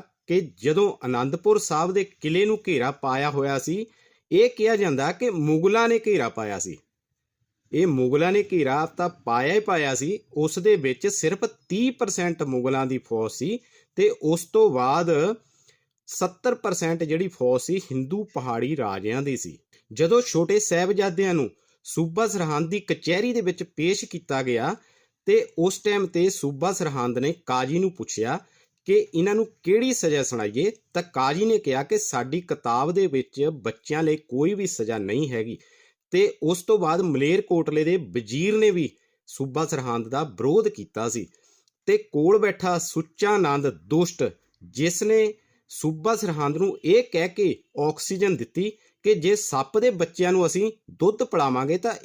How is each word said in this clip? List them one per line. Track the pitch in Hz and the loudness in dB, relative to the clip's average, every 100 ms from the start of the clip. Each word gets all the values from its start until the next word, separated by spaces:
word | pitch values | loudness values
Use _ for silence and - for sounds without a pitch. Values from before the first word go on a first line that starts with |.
| - _ - | -6 _ -2
ਕਿ | 180 160 - | -2 -2 -4
ਜਦੋਂ | 131 165 202 - 127 | 0 2 2 0 -4
ਅਨੰਦਪੁਰ | 123 135 170 208 214 | -2 -2 0 2 2
ਸਾਹਿਬ | - 160 180 | 2 -2 0
ਦੇ | 190 | -2
ਕਿਲੇ | 190 _ 156 175 208 | -4 _ -2 0 2
ਨੂੰ | 214 190 | 0 -2
ਘੇਰਾ | 139 127 | -2 -2
ਪਾਇਆ | 135 135 135 147 | -2 -2 0 0
ਹੋਇਆ | 139 139 135 | -2 -2 -2
ਸੀ, | - 190 220 _ _ _ - | -4 -6 -6 _ _ _ 0
ਇਹ | 175 240 | 4 4
ਕਿਹਾ | 226 214 214 | 4 2 2
ਜਾਂਦਾ | 185 135 147 | 0 0 -2
ਕਿ | 180 247 | -2 -2
ਮੁਗਲਾਂ | 175 151 156 190 220 233 | 0 0 2 4 4 2
ਨੇ | 226 | 2
ਘੇਰਾ | 220 180 117 | 2 0 0
ਪਾਇਆ | - 107 101 | -4 -6 -6
ਸੀ। | 95 76 _ _ _ _ _ _ _ _ - | -8 -12 _ _ _ _ _ _ _ _ -6
ਇਹ | 151 185 | 0 2
ਮੁਗਲਾਂ | 131 127 147 175 | 2 2 2 2
ਨੇ | 202 | 2
ਘੇਰਾ | 202 180 131 143 165 | 0 0 0 0 -2
ਤਾਂ | - 175 | -4 -6
ਪਾਇਆ | - 120 120 139 | -4 -2 0 2
ਹੀ | 208 | 0
ਪਾਇਆ | 208 170 139 127 | 2 0 0 -2
ਸੀ, | 147 208 _ | -4 -6 _
ਉਸ | 147 156 190 | -2 -2 2
ਦੇ | 196 196 | 4 4
ਵਿੱਚ | 135 123 202 | 2 0 -2
ਸਿਰਫ | - 156 190 - - - | 0 -2 -2 -6 -8 -6
ਤੀਹ | 196 254 | 0 0
ਪਰਸੈਂਟ | 269 208 185 175 165 | 0 -4 -2 -2 -2
ਮੁਗਲਾਂ | 143 127 131 135 131 | -2 -2 0 0 -2
ਦੀ | 127 | -4
ਫੌਜ | - 113 110 | -2 -2 -2
ਸੀ | - 151 240 _ _ _ - | -4 -4 -4 _ _ _ 2
ਤੇ | 208 - | 2 2
ਉਸ | 151 170 - | 0 -2 0
ਤੋਂ | 220 214 | 4 4
ਬਾਅਦ | 127 127 156 170 147 180 233 _ _ _ _ _ _ - | 4 2 2 2 2 2 -2 _ _ _ _ _ _ -14
ਸੱਤਰ | - 180 - 254 240 | -6 -6 -2 -4 -2
ਪਰਸੈਂਟ | - 175 165 165 | -4 -2 -2 -2
ਜਿਹੜੀ | 156 160 185 | -2 -2 -2
ਫੌਜ | - 123 127 | 0 2 2
ਸੀ | - 190 | 0 -4
ਹਿੰਦੂ | - 131 131 202 | -4 -6 -4 -6
ਪਹਾੜੀ | 208 143 127 117 127 151 | -6 -8 -4 -2 -2 -2
ਰਾਜਿਆਂ | 107 95 104 127 | -4 -4 -4 -2
ਦੀ | 139 123 | -4 -6
ਸੀ। | 87 73 _ _ _ | -8 -16 _ _ _
ਜਦੋਂ | 110 165 233 | -2 4 4
ਛੋਟੇ | 247 160 170 208 | 2 0 2 0
ਸਾਹਿਬਜ਼ਾਦਿਆਂ | 208 170 185 196 196 170 196 | 2 0 2 0 0 0 0
ਨੂੰ | 170 113 _ _ _ | 0 -2 _ _ _
ਸੂਬਾ | - 160 165 175 220 | -8 -4 -2 0 -2
ਸਰਹੰਦ | 196 160 147 165 | -2 -2 -2 -2
ਦੀ | 202 | -4
ਕਚਹਿਰੀ | - - 151 175 247 | -4 -6 -2 0 0
ਦੇ | 233 | 0
ਵਿੱਚ | 185 180 | -2 -4
ਪੇਸ਼ | 175 - 165 208 - | -10 -4 -2 -2 -6
ਕੀਤਾ | 175 - 135 | -12 -6 -4
ਗਿਆ | 127 117 143 220 _ _ _ _ - | -2 -2 -2 -6 _ _ _ _ 2
ਤੇ | 220 - - | 2 2 -2
ਉਸ | 180 - | -2 0
ਟਾਈਮ | 208 202 180 | -2 0 0
ਤੇ | 170 185 | 0 0
ਸੂਬਾ | - 143 139 175 | 0 -6 -2 -4
ਸਰਹੰਦ | 185 156 135 123 120 | -2 -4 -2 -2 -2
ਨੇ | 139 165 - | -2 -4 -4
ਕਾਜ਼ੀ | 127 131 170 | -2 0 0
ਨੂੰ | 190 | -2
ਪੁੱਛਿਆ | 180 - - 113 170 _ _ _ _ - | -4 -10 -4 -4 -4 _ _ _ _ 2
ਕਿ | 208 - 165 | 2 2 0
ਇਹਨਾਂ | 190 214 | 0 0
ਨੂੰ | 220 _ | -2 _
ਕਿਹੜੀ | 170 214 262 | 2 2 2
ਸਜ਼ਾ | 240 165 147 | 0 0 0
ਸੁਣਾਈਏ, | 131 117 104 117 202 - _ | -2 -2 -2 -2 -2 -4 _
ਤਾਂ | 175 175 | -8 -6
ਕਾਜ਼ੀ | 131 135 165 220 | -2 0 2 2
ਨੇ | 214 | 2
ਕਿਹਾ | 143 131 | 2 -2
ਕਿ | 143 214 | 0 -2
ਸਾਡੀ | - 127 127 175 | -2 -4 -4 -6
ਕਿਤਾਬ | 175 147 120 120 147 | -4 -6 -2 0 0
ਦੇ | 180 185 | 0 0
ਵਿੱਚ | 135 - 135 151 | 0 -4 -2 -2
ਬੱਚਿਆਂ | 147 110 - - 151 | -2 -8 -8 -6 -2
ਲਈ | 156 156 | 0 -2
ਕੋਈ | - 127 165 | -4 -2 0
ਵੀ | 202 185 | 0 -4
ਸਜ਼ਾ | - 110 110 | -4 -4 -4
ਨਹੀਂ | 98 123 147 | -2 -2 -2
ਹੈਗੀ। | 117 113 - _ _ _ _ - | -4 -6 -10 _ _ _ _ -2
ਤੇ | 180 202 - | 2 2 0
ਉਸ | 151 175 | -2 -2
ਤੋਂ | - 214 | 0 2
ਬਾਅਦ | 160 175 | 2 0
ਮਲੇਰਕੋਟਲੇ | 185 131 143 196 - 170 151 151 | 0 0 2 0 2 0 0 0
ਦੇ | 156 185 | 2 0
ਵਜ਼ੀਰ | 110 120 107 135 196 220 | -2 -8 -6 -2 0 4
ਨੇ | 214 | 4
ਵੀ | 175 135 _ _ _ _ | 2 -2 _ _ _ _
ਸੂਬਾ | - 135 143 160 | -10 -6 -4 -2
ਸਰਹੰਦ | 143 127 117 110 | -4 -4 -4 -2
ਦਾ | 143 | -4
ਵਿਰੋਧ | 151 92 127 202 - | -4 -2 2 2 2
ਕੀਤਾ | - 98 110 113 | -4 -12 -6 -4
ਸੀ | 117 87 _ _ _ _ _ - | -6 -10 _ _ _ _ _ 0
ਤੇ | 208 | 0
ਕੋਲ | - 147 165 214 | 0 0 4 4
ਬੈਠਾ | 208 185 185 175 | 2 0 -2 -2
ਸੁੱਚਾ | - 170 156 - 202 202 | -2 -6 -8 -2 0 2
ਨੰਦ | 156 143 139 | 2 2 -2
ਦੁਸ਼ਟ, | 87 90 156 170 - 113 - _ _ | -4 -2 0 0 0 -4 -4 _ _
ਜਿਸ | 87 113 165 - | -16 -4 -2 0
ਨੇ | 214 220 214 214 _ _ _ | 2 4 4 -2 _ _ _
ਸੂਬਾ | - 156 156 214 220 | -6 -4 -2 -2 -2
ਸਰਹੰਦ | 202 151 143 156 | -2 -2 -2 0
ਨੂੰ | 190 - 151 | -2 -2 2
ਇਹ | 226 247 | 2 4
ਕਹਿ | 160 175 | -2 -2
ਕੇ | 180 185 - _ 143 151 | 0 -2 -2 _ -4 -2
ਆਕਸੀਜਨ | 151 - 185 202 143 | -2 -6 -2 0 0
ਦਿੱਤੀ | 117 175 208 214 _ _ | -4 -4 -6 -6 _ _
ਕਿ | 208 | 0
ਜੇ | 185 170 208 | 2 2 0
ਸੱਪ | - 135 135 214 | 0 -4 0 2
ਦੇ | 247 | 2
ਬੱਚਿਆਂ | 180 170 - 180 | 2 -4 0 2
ਨੂੰ | 185 165 | 4 2
ਅਸੀਂ | 180 220 - - | 0 -2 -4 -18
ਦੁੱਧ | 85 185 214 | 0 0 2
ਪਿਲਾਵਾਂਗੇ | 254 170 135 127 135 175 | -2 0 0 0 0 0
ਤਾਂ | 233 - | -2 -4